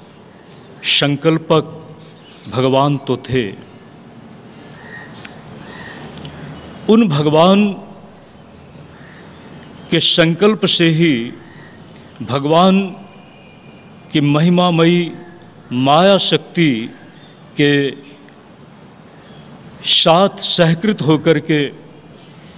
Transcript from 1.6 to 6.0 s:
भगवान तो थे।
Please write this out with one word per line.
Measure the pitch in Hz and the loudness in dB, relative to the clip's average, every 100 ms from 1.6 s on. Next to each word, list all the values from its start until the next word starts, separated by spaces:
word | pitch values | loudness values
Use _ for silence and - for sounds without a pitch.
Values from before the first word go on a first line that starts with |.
| - - - - - - - - - | 0 -8 -20 -20 -20 -20 -20 -20 -10
भगवान | 107 131 131 147 139 | -2 0 2 2 -2
तो | - 123 | -4 -6
थे। | - 131 101 - - - - - - - - - - - - - - - - - - - - - - - - - | -4 -4 -4 -10 -20 -20 -20 -20 -20 -20 -20 -20 -20 -20 -20 -20 -20 -20 -20 -20 -20 -20 -20 -20 -20 -18 -18 -18